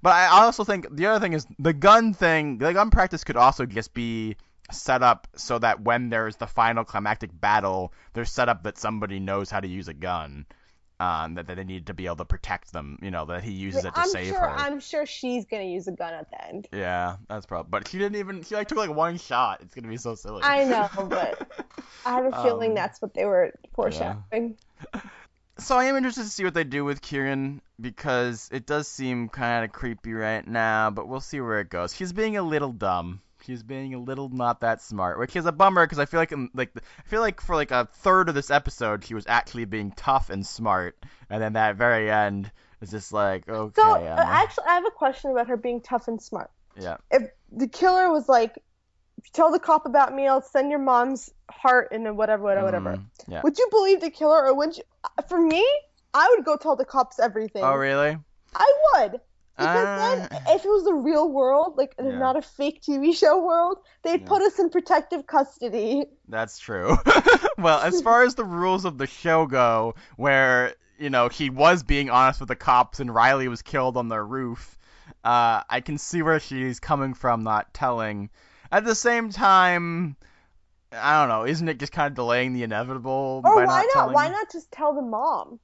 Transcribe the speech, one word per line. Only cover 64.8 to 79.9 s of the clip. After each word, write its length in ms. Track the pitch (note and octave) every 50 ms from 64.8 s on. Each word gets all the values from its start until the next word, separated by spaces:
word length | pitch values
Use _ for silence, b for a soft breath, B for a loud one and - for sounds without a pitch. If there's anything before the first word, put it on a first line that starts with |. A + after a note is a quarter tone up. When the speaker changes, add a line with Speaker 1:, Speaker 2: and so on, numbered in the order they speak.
| E4+ - G4 D4+ D#4 - F4 E4 -
Speaker 2:
custody. 800 | - - D#4 C#4 C#4 - _ - A#3+ G3 A#3 G#3 A3 B3 C#4 C#4+ C#4+ _ _ _ _
Speaker 1:
That's 300 | A2 A2 A2+ A2 - -
true. 360 | - - A2+ F#2+ F2 G#2 E3 - -
<laughs> 540 | - A#4 - - - A#4+ - - - D5+ -
Well, 220 | F3+ E3 D#3 D3
as 200 | - E3+ - F4+
Speaker 2:
<laughs> 20 | C#4+
Speaker 1:
far 200 | A3+ A#3 A#3+ B3
as 140 | B3 B3
the 80 | - A#3
rules 400 | G3 F3 E3+ F3+ F#3 F#3 F#3 F#3+
of 140 | F#3 D3+ B2+
the 100 | C3+ C3+
show 380 | - - - E3 D#3+ D#3+ D#3+
go, 500 | C#3+ B2+ C3 B2+ A#2 A2+ A2+ A2 A#2 A2 B B B B
where, 580 | - B2+ C#3+ C#3 C3+ C3+ C3 B2+ B2 B2 A#2+ - _ _ _ _
you 140 | _ D3 C#3+
know, 180 | C3+ B2+ A#2+ A#2+
he 220 | - - D3+ C#3
was 320 | B2+ C3 D3+ E3 F3+ F3+ C3
being 260 | - C#3+ C#3 C#3+ C3+
honest 300 | A#2+ B2+ C3 C3 C3 -
with 100 | C3 A2
the 40 | B2+
cops 460 | - - - B2+ B2 B2 - - -
and 120 | C#3 B2 A#2
Riley 360 | A2+ A2+ B2+ C3+ C3+ C3 B2+
was 140 | A#2+ A2+ -
killed 340 | - - C#3+ C3 B2+ A#2+
on 120 | B2+ A#2+ A#2
their 160 | A2+ A2 G#2+
roof, 540 | G#2 B2 C3 C3 A#2+ A#2 - - - - b b b b b b b b b _
uh, 380 | A2+ A#2+ A#2+ A#2+ A#2 A2+ G#2 - _
I 120 | - B2
can 180 | B2+ - D3+ D3
see 240 | - - - F3 D#3+
where 160 | D#3 D#3+ D#3
she's 400 | - - C3+ C3 B2+ C3 B2 -
coming 360 | - - D#3 C#3 C3+ C3+ B2+
from 280 | - - B2+ A#2+ A2+ A2
not 320 | A2+ G#2+ G#2 G#2 _ _
telling. 560 | - D3 C3 B2 A#2 A2 G#2+ G#2 G2+ G2+ G#2+ b b b b b b b b
At 140 | - G3 G#3+
the 100 | A#3 A3
same 360 | G#3+ - A#3+ A#3+ A#3 A3+ A3
time, 840 | G3+ G3 B3 G3 F#3+ F#3+ F#3 F3+ F3+ F3 F3 E3+